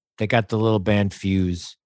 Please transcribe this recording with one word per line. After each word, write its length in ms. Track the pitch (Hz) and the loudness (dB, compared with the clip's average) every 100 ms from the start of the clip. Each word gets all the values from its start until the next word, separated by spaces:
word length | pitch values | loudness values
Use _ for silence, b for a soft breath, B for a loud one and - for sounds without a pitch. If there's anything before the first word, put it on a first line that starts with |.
| _ - | _ -6
They 80 | 107 | 0
got 220 | 117 104 | 0 0
the 100 | 110 | 0
little 200 | 113 110 | 2 2
band 340 | 92 104 101 | 2 2 0
Fuse. 640 | - 98 95 92 87 - - | -2 -2 0 0 -2 -10 -20